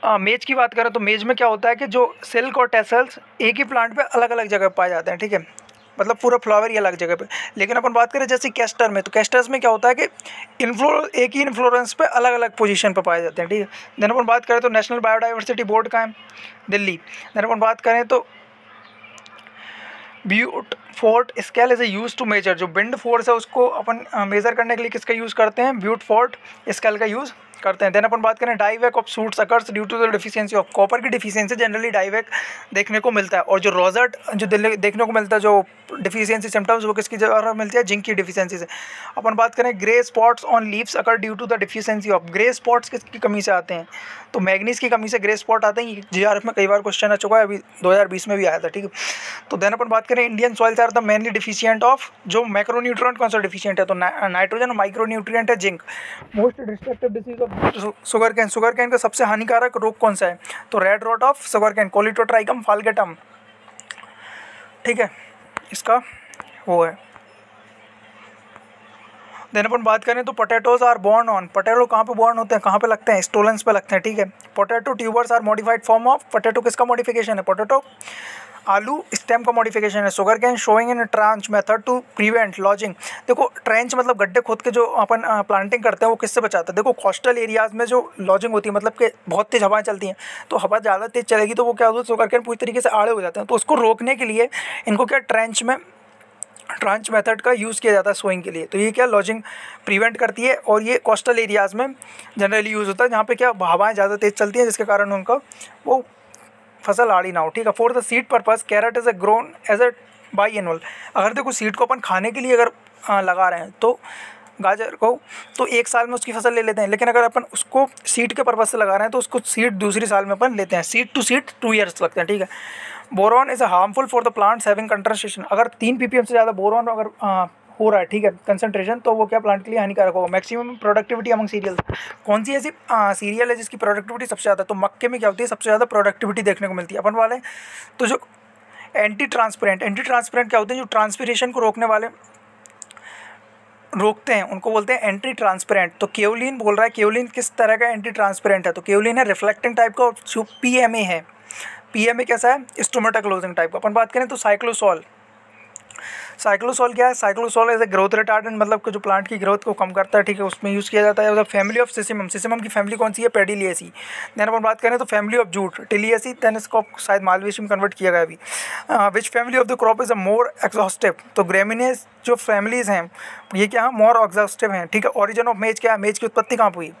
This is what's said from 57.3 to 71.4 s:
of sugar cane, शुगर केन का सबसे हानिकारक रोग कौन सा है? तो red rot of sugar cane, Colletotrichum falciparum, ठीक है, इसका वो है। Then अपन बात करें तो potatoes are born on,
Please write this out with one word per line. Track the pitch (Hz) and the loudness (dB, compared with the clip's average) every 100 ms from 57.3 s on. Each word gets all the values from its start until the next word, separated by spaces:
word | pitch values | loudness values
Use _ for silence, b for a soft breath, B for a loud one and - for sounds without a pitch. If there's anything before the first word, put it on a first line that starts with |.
| 233 | -6
of | 247 196 - 226 | -6 -2 -4 -2
sugar | 202 - - 226 226 | -8 -10 -4 2 2
cane, | 220 214 | 2 -2
शुगर | 226 226 | 2 0
केन | 240 240 | 2 0
का | 240 | 2
सबसे | 220 - | 0 0
हानिकारक | 226 214 220 233 247 240 | 0 0 2 2 2 0
रोग | 220 220 | -4 0
कौन | 226 | 0
सा | 196 185 | 2 -2
है? | 175 B B B | -2 B B B
तो | 220 | 0
red | 185 208 | 2 2
rot | 220 226 247 | 0 2 2
of | 285 - 226 | 0 0 2
sugar | 214 208 | 2 2
cane, | 202 202 | 0 2
Colletotrichum | 214 214 226 233 208 247 | 0 0 2 2 2 -4
falciparum, | 214 208 208 220 190 160 - - - - - - - - B B B B B B B B - | 0 0 0 0 -2 -4 -20 -20 -20 -20 -20 -20 -20 -20 B B B B B B B B -6
ठीक | 240 | -2
है, | 220 B B B B - - | -2 B B B B -16 -12
इसका | 202 - 233 - B B B B B - | -12 0 0 0 B B B B B -2
वो | 175 | 2
है। | 165 175 - - - - _ - - - - - - - - - - - - _ - - - - - B B | 2 -2 -20 -20 -20 -20 _ -20 -20 -20 -20 -20 -20 -20 -20 -20 -20 -20 -20 _ -20 -20 -20 -20 -20 B B
Then | 208 208 | -2 0
अपन | 240 | 0
बात | 220 220 | 2 0
करें | 233 240 | 2 -2
तो | 247 | -2
potatoes | 262 214 233 233 247 | -2 0 2 4 4
are | 247 233 | 4 4
born | 190 220 | 4 4
on, | 233 202 | 4 0